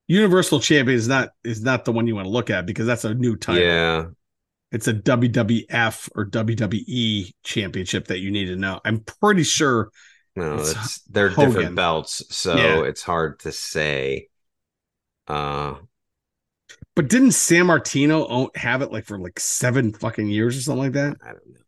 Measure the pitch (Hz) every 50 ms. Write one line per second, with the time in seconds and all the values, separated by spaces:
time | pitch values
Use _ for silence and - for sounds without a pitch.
0 | _ - 165 202 214 190 180 185 165 - 156 135 - - 156 143 123 127 131 117
1 | 110 120 139 131 113 - _ _ - 117 113 104 110 131 127 123 - 123 113 113
2 | 117 117 110 101 95 95 107 123 113 - 104 92 87 95 101 - 113 120 120 113
3 | - 107 110 127 123 120 107 - - - 92 87 87 85 82 82 82 82 82 80
4 | 82 85 - _ _ _ _ _ _ _ _ _ _ _ - 113 - 127 113 104
5 | - - 127 120 127 120 110 120 113 101 117 110 - - - 117 113 110 - -
6 | - - - 104 104 101 - 113 107 117 113 104 117 90 110 98 - - 127 123
7 | 117 110 107 101 92 - - _ - - - 117 101 90 - 98 90 - - 95
8 | - - 92 92 95 98 101 101 98 90 90 92 98 95 92 - - 107 110 110
9 | - - - _ 208 208 208 175 143 - - - 156 139 123 113 107 - _ _
10 | - - _ _ _ _ - 95 85 78 73 76 76 78 - 113 110 - - -
11 | _ - 98 104 101 98 92 - 143 131 110 92 85 85 87 92 90 85 80 78
12 | 76 - - - - - - - - 92 85 80 80 80 80 80 71 64 76 -
13 | - - 87 82 80 76 69 - - 78 69 - - - - 80 76 76 71 67
14 | 67 67 67 - - _ _ _ _ _ _ _ _ _ _ _ _ _ _ _
15 | _ _ _ _ _ - 76 73 73 71 71 73 73 69 71 73 - - _ _
16 | _ _ _ _ _ _ _ _ _ _ _ _ _ - - - - - - 180
17 | 151 123 226 254 269 247 165 - - - 165 175 180 180 165 135 - - - 139
18 | 143 151 156 160 135 - 120 127 135 - - - - 120 123 131 139 - 104 110
19 | - - 104 95 90 87 - - - - - - 127 123 120 135 123 107 107 -
20 | - 113 - - 107 104 104 107 113 120 127 135 123 139 127 127 135 135 123 139
21 | 143 143 143 - - 58 - - _ 58 - _ _